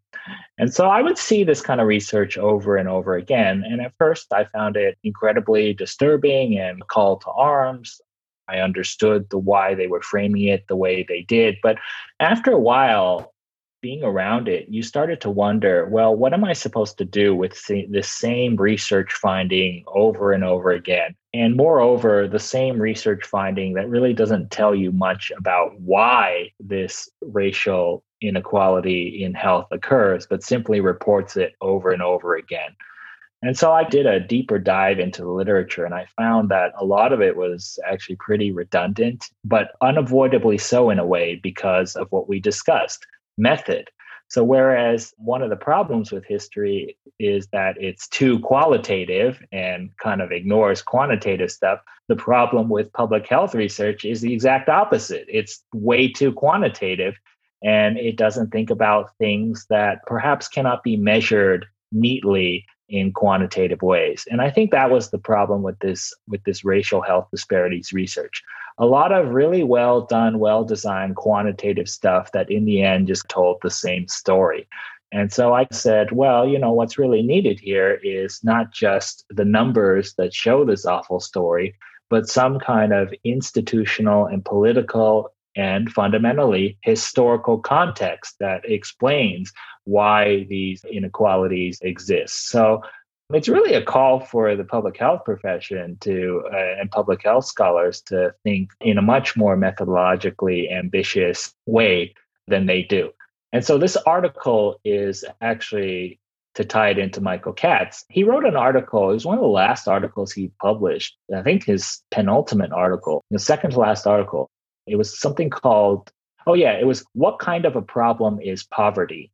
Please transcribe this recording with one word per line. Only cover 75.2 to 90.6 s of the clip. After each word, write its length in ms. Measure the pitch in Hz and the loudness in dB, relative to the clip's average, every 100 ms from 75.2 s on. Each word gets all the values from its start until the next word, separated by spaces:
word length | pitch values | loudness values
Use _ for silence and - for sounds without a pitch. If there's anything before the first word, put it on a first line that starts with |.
| 101 | -2
so 220 | - 120 | 0 2
I 140 | 123 131 | 4 2
said, 400 | 117 117 107 104 | 0 2 2 2
well, 340 | 120 135 120 131 | 2 4 4 2
you 140 | 139 | 2
know, 140 | 123 | 2
what's 240 | 117 117 - | 2 0 0
really 240 | 131 113 | 2 2
needed 380 | 120 175 165 98 | 2 2 2 -2
here 420 | 98 98 95 98 | -2 0 2 0
is 400 | 101 95 95 - | -2 -4 -6 -4
not 300 | 113 117 113 | 0 0 -2
just 500 | - 104 98 - - _ | -2 0 0 -4 -14 _
the 160 | 101 101 | -2 2
numbers 680 | 110 127 113 98 95 98 - | 4 4 2 4 2 -2 -4
that 180 | - | -4
show 320 | - 113 135 131 | -2 2 4 4
this 200 | 98 92 | 0 0
awful 340 | 87 - 90 | -4 -2 -6
story, 560 | - 95 85 85 92 - - - - | -6 -4 0 0 -2 -8 -20 -18 -2
but 180 | 113 110 | 0 2
some 320 | 131 131 135 | 2 2 0
kind 340 | - 113 107 | 0 2 2
of 200 | 101 98 - | 2 0 -6
institutional 1000 | 120 127 131 117 113 113 104 - 110 104 92 | -4 -4 -2 -4 -2 -2 0 0 2 2 2
and 180 | 95 | -2
political 880 | - 101 107 123 - 113 110 110 - _ _ 101 | -2 2 4 2 0 0 2 2 0 _ _ -6
and 380 | 98 98 113 | -2 -2 -2
fundamentally 880 | - 202 214 233 139 247 190 - - | -2 0 2 2 2 2 2 -2 -2
historical 800 | - 226 - - 120 117 - 113 | 0 0 0 2 2 2 0 -2
context 800 | - 147 175 - 95 80 - - | 0 0 0 -2 -6 -6 -12 -8
that 280 | 98 92 - | -6 -4 -4
explains 840 | 104 - - 127 147 110 90 95 - - - | -4 -6 -4 0 2 0 -4 -12 -14 -20 -18
why 640 | - 104 104 107 104 101 95 | -2 2 4 4 4 0 -2
these 340 | 98 | -6